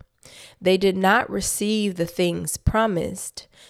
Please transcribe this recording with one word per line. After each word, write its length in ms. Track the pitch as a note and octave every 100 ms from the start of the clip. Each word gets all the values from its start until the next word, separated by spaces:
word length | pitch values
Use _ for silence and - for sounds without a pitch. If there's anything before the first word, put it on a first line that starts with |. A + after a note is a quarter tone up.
| - _ - - - -
They 200 | F3+ F#3+
did 180 | G3 F#3+
not 320 | F#3+ A3+ -
receive 680 | G3+ - - G#3 A3 G#3 F3+
the 100 | E3+
things 500 | - F3 E3+ D#3+ -
promised. 880 | - A3 A3+ E3+ E3+ F#3 - - - -